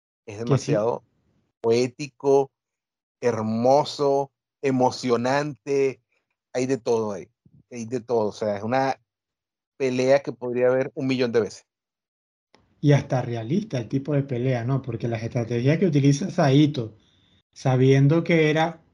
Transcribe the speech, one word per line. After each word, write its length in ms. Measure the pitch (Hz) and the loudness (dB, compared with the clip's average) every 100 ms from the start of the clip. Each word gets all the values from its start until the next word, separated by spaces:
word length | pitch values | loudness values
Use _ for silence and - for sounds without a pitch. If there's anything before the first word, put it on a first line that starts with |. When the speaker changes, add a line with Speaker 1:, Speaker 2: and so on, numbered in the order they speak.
| _ _ - | _ _ -18
Speaker 1:
Es 80 | 104 | -10
Speaker 2:
Que 40 | |
sí. 40 | 120 | 0
Speaker 1:
demasiado 580 | 131 - 110 113 - - _ _ _ _ _ | 0 0 0 0 -4 -10 _ _ _ _ _
poético, 920 | 113 117 127 - 147 - 143 139 135 _ _ _ _ _ _ _ | 0 2 0 -4 -14 -4 2 2 2 _ _ _ _ _ _ _
hermoso, 1120 | 123 110 110 113 127 139 143 - 139 139 - _ _ _ | -2 -2 -2 0 4 2 2 -2 0 0 -2 _ _ _
emocionante. 1400 | 139 131 127 - 127 117 123 143 151 139 143 139 135 120 _ _ _ _ _ | -2 2 0 0 -2 -2 0 -2 -4 -10 -4 -2 -2 -4 _ _ _ _ _
Hay 140 | 127 131 | -6 -2
de 100 | 131 | -2
todo 360 | 123 113 107 | -2 -2 -2
ahí. 140 | 95 - _ _ _ _ | -8 -14 _ _ _ _
Hay 140 | 123 113 | -14 -8
de 140 | 127 | -10
todo. 280 | 110 117 104 | -4 -2 -2
O 40 | |
sea, 260 | - 107 101 | -4 -4 -4
es 60 | |
una 360 | 110 131 135 - _ _ _ _ _ _ _ - | -4 -2 -2 -6 _ _ _ _ _ _ _ -6
pelea 440 | 135 127 131 139 | -4 0 2 2
que 100 | 147 | 0
podría 360 | 120 123 120 123 | -8 -6 0 2
haber 240 | 131 127 | 2 -2
un 140 | - 131 | -4 -2
millón 240 | 127 123 | 0 0
de 100 | 117 | 0
veces. 240 | 98 - _ _ _ _ _ _ _ _ _ _ _ _ | -2 -6 _ _ _ _ _ _ _ _ _ _ _ _
Speaker 2:
Y 120 | 143 | 4
hasta 320 | 139 - 131 | 4 2 -4
realista 560 | 120 117 113 185 - 131 | -4 -8 -4 -4 -4 -8
el 100 | 107 | -6
tipo 240 | 139 147 | -6 -2
de 80 | 143 | -2
pelea, 420 | 139 120 131 120 | -2 -4 -2 -2
¿no? 200 | 120 135 | -2 -4
Porque 240 | - 113 120 | -4 -6 -6
las 160 | 113 | -6
estrategias 560 | 113 123 110 120 135 165 | -4 -6 -4 0 0 2
que 80 | 190 | 2
utiliza 420 | 143 139 139 190 | 4 4 2 -2
Saito, 680 | - 147 135 151 135 110 - _ _ _ _ _ | 0 4 4 4 0 -8 -12 _ _ _ _ _
sabiendo 720 | - 135 127 131 135 139 165 | -6 0 4 4 6 4 2
que 280 | 165 165 151 | 2 2 2
era 320 | 151 165 - _ | 2 0 -4 _